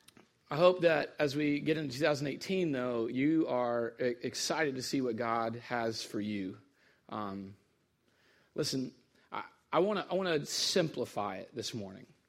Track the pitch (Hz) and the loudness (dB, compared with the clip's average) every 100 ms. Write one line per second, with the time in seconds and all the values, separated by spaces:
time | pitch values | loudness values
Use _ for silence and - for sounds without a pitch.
0 | _ - - _ - 147 180 180 165 151 | _ -20 -20 _ -6 4 6 8 4 4
1 | - - 147 143 147 147 147 160 147 127 | 0 0 0 2 2 2 2 0 -2 0
2 | 156 139 143 - - 190 170 131 123 120 | 2 2 -2 -4 -2 0 0 0 0 0
3 | 113 123 147 160 - 123 120 120 117 - | 0 2 4 4 2 2 2 0 -2 0
4 | 123 120 127 - - 160 151 131 120 139 | -2 0 -4 -4 -2 0 0 0 -2 0
5 | 123 113 117 117 117 117 - 120 117 110 | 0 0 0 2 0 -4 -4 -2 -2 -4
6 | - 107 104 101 95 107 - _ _ _ | -6 -4 -2 -2 -4 -8 -18 _ _ _
7 | - 107 101 98 98 104 _ _ _ _ | -10 -6 -6 -8 -12 -16 _ _ _ _
8 | _ _ _ _ _ - 151 135 127 - | _ _ _ _ _ -4 -2 -2 -4 -10
9 | _ _ - - - _ - 156 196 202 | _ _ -12 -10 -10 _ 0 2 4 0
10 | - 185 185 151 - - - 196 160 - | -2 -2 2 0 0 -2 0 2 2 -2
11 | 120 110 101 95 95 120 107 117 98 95 | -6 -4 -4 -6 -10 -8 -8 -8 -10 -12
12 | - _ | -20 _